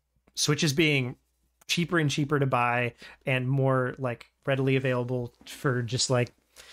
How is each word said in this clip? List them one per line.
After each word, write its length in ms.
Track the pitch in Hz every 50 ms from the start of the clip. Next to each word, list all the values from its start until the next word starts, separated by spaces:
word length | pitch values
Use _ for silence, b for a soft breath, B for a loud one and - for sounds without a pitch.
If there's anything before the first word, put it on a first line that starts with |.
| _ _ _ _ _ _ _
Switches 360 | - - - 151 - - 156 131
being 440 | 147 165 151 147 139 127 120 139 - _ _ _ _ _ _ _ _ - -
cheaper 320 | - - 175 - 180 170
and 100 | 156 139
cheaper 300 | 135 - 151 139 151 139
to 60 | 139
buy 480 | 135 131 123 120 120 120 123 123 117 - B B B B B _
and 220 | - 131 127 127 127
more, 480 | 139 139 135 135 131 131 127 123 120 -
like, 340 | 135 127 117 - - _ _ _ _
readily 300 | - 139 131 135 135 135
available 580 | 135 131 131 127 123 123 120 127 123 120 117 - _ -
for 360 | - - - - 147 123 123
just, 280 | 120 110 123 123 - -
like, 240 | 131 123 123 - - _ _ _ B B B B